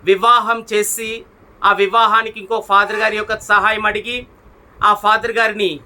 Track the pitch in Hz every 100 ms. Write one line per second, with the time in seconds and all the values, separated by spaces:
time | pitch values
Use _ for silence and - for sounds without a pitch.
0 | 170 190 226 240 214 226 226 208 208 -
1 | 220 226 - _ _ _ 202 196 196 226
2 | 220 220 226 214 190 226 - 202 208 208
3 | 220 214 214 214 - 208 202 220 214 214
4 | 226 247 247 _ - _ _ - 208 202
5 | 208 220 233 226 220 208 190 147